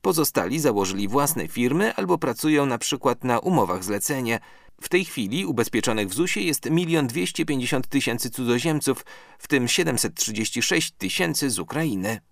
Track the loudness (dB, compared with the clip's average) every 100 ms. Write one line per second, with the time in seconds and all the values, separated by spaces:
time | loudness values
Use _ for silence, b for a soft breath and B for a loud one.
0 | 2 2 2 0 0 2 2 4 2 0
1 | 0 2 2 0 -4 0 2 2 0 0
2 | 0 0 0 0 2 2 2 0 -2 0
3 | 0 0 0 0 4 2 2 0 -2 -4
4 | -2 -2 0 -2 B B B -16 0 0
5 | 0 -4 -2 -2 -2 0 0 0 0 0
6 | -2 0 0 0 -2 -2 0 0 2 2
7 | 2 0 -4 -2 -2 -2 0 0 0 -2
8 | -2 -2 -4 -4 0 2 2 0 0 -2
9 | B B B B 0 0 2 2 2 0
10 | -2 -2 -4 -2 -2 -2 0 0 0 -6
11 | -4 -2 0 0 -2 -2 -4 -2 -2 -2
12 | -4 -6 _